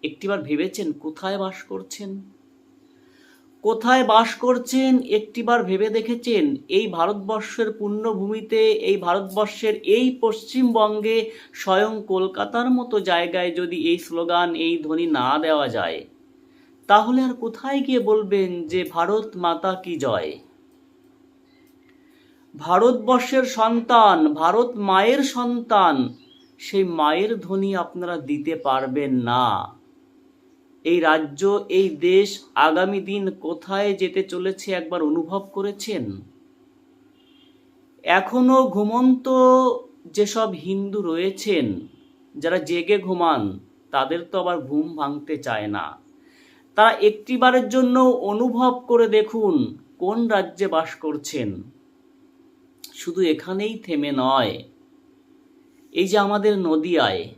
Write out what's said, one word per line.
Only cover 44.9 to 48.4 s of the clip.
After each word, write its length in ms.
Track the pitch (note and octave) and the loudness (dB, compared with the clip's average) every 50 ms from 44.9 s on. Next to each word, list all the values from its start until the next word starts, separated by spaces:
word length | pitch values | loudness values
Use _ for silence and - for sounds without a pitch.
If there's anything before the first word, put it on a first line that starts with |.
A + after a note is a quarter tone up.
| E3 | -4
ভাঙতে 400 | D3+ D3 C#3 C#3+ D3 D3 - D#3 | -6 -6 -6 -6 -8 -8 -8 -10
চায় 300 | C#3+ - B2+ A#2 G#2+ G#2 | -8 -6 -6 -6 -4 -4
না। 320 | G#2+ G#2 G2 E2 D2+ D2 - _ _ _ _ _ _ _ _ _ _ _ _ _ _ _ | -6 -6 -6 -8 -10 -12 -18 _ _ _ _ _ _ _ _ _ _ _ _ _ _ _
তারা 180 | - G#3+ A3+ A3 | 4 4 4 4
একটিবারের 760 | - G3+ G#3+ G#3+ - - - B3+ B3 B3 B3+ B3 B3+ A3+ G3+ | 4 2 2 2 2 -8 -6 -2 4 4 4 4 4 2 2
জন্য 300 | A3 C4 B3 B3 B3 B3+ | 2 2 2 4 4 4
অনুভব 840 | C4 B3+ A#3+ - - G3 G3+ G#3+ | 4 4 4 2 0 -2 -2 0